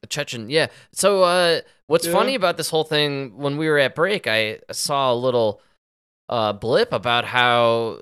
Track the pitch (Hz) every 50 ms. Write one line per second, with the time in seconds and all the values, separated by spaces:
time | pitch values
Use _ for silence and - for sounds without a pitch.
0 | - 117 - 147 143 - - 120 110 104 139 160 147 120 - - - _ - -
1 | - 190 202 190 185 175 175 185 180 170 165 147 - _ _ _ _ _ 147 170
2 | 175 - 170 190 220 254 269 247 185 175 170 170 151 - 165 160 151 151 156 151
3 | 147 147 143 139 139 127 98 127 143 139 143 147 160 156 151 143 139 127 - -
4 | 160 185 208 196 - 120 110 110 110 107 107 - - - - - - - 147 139
5 | 135 131 120 120 120 131 123 120 113 107 101 - _ _ _ _ _ _ _ _
6 | _ _ _ _ _ _ - 120 110 104 104 101 110 110 131 180 - - 139 113
7 | 92 123 120 120 117 104 113 123 123 123 120 120 120 117 117 117 113 113 92 55